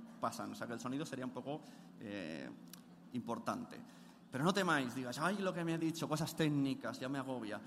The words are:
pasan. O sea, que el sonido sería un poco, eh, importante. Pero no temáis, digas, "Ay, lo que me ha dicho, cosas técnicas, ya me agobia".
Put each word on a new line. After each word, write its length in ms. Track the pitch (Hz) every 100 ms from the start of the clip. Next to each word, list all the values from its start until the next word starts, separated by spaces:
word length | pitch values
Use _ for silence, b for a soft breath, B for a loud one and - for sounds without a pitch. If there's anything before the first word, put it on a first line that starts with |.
| - -
pasan. 320 | 117 - 104
O 20 |
sea, 120 | 104 117
que 80 |
el 60 | 117
sonido 240 | 123 139 160
sería 180 | 127
un 80 | 127
poco, 300 | 127 135 156 B B B -
eh, 480 | 107 101 80 76 64 - - - - - -
importante. 680 | 123 110 110 117 90 - - B B B B -
Pero 140 | 127
no 80 | 170
temáis, 420 | 202 180 147 123
digas, 240 | 127 123 131
"Ay, 200 | 170 208
lo 160 | 185
que 100 | 170
me 80 | 165
ha 60 | 165
dicho, 300 | 160 160 143
cosas 260 | 151 151
técnicas, 640 | - 156 143 135 127 113 117
ya 100 | 131
me 100 | 139
agobia". 420 | 131 127 107 101